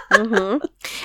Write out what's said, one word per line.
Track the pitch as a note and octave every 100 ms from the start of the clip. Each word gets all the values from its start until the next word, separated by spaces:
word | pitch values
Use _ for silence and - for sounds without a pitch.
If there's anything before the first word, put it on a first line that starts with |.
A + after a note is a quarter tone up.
| -
Mm-hmm. | C4+ A3 A3 F#3+ C4 - - - -